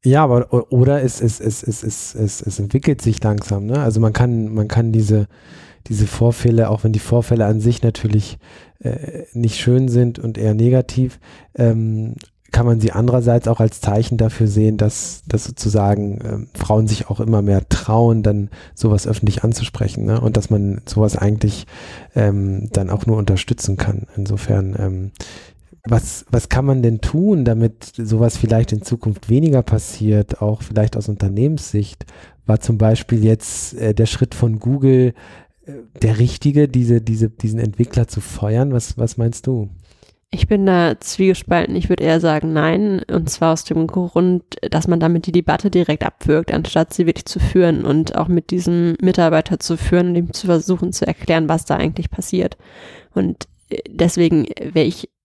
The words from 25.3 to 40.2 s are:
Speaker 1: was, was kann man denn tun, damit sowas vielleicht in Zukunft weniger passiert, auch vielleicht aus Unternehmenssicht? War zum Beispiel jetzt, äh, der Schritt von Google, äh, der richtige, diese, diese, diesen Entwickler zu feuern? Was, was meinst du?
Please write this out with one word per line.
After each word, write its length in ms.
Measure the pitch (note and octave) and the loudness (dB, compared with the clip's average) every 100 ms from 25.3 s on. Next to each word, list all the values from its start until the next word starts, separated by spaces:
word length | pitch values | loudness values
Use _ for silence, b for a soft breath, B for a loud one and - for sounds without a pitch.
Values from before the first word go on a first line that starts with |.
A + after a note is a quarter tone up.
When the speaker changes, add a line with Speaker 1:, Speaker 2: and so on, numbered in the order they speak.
| B B B _ _ A2+ | B B B _ _ 0
Speaker 1:
was, 400 | A2 - - - | 0 0 -14 -2
was 180 | A#2+ - | -2 0
kann 160 | C3 | 0
man 200 | C#3 C3 | 2 2
denn 180 | A#2 A2 | 2 0
tun, 420 | - D#3 G3+ F#3 | -2 0 2 2
damit 480 | A#2+ A2+ A2+ - - - | 2 2 0 -2 -18 -10
sowas 400 | A2 A2 A#2 - | -2 2 2 2
vielleicht 340 | A2+ A2+ A#2 | 0 2 2
in 120 | G#2+ | -2
Zukunft 460 | - A#2 A2+ G2+ - | -4 -4 -4 -6 0
weniger 320 | B2 D#3+ C3+ | 2 4 2
passiert, 760 | - A2 - - G#2+ G#2 G2+ - | 2 -2 -2 -4 2 2 0 -2
auch 200 | G#2 G#2+ | -2 -2
vielleicht 340 | - A2 A2 A2 | -4 0 0 -2
aus 140 | G#2+ | -6
Unternehmenssicht? 960 | G#2 G2+ G2 C#3 D#3 - G#2 G2 - - B B B - | -2 -2 0 0 -2 -4 -4 -4 -10 -20 B B B 0
War 140 | G#2+ | 0
zum 180 | - A2 | 0 2
Beispiel 460 | A2 A2+ - A#2+ | 2 2 0 2
jetzt, 500 | A2 A2 - - - | 4 2 -2 -10 -10
äh, 220 | - A2+ G#2+ | -4 -2 2
der 100 | A2+ | 0
Schritt 300 | - B2+ - | 0 -4 0
von 240 | A#2+ G#2+ | -2 0
Google, 560 | A#2 C#3 C3+ C3 B2+ A#2 B B B _ - | -2 2 4 4 4 0 B B B _ -20
äh, 60 | C#3 A#2 - | -20 -20 -2
der 160 | A2 A2 | 0 2
richtige, 480 | B2 - D3 C#3+ D3 | 0 2 2 4 4
diese, 320 | B2+ A#2 A#2 | 2 4 2
diese, 300 | A2+ A2 A2+ | 2 0 -2
diesen 280 | - A2 A2 | -2 -4 -2
Entwickler 480 | A2+ G#2 A#2 - A2+ | -4 -2 0 0 -2
zu 140 | - | -4
feuern? 520 | - - G#2 A2+ C#3 | -10 -6 -2 0 0
Was, 240 | A#2+ - - | -2 -4 -4
was 200 | A#2 - | -4 -2
meinst 300 | A#2 - - | -4 -2 -4
du? 220 | B2 G2+ - b b b b | -4 -6 -12 b b b b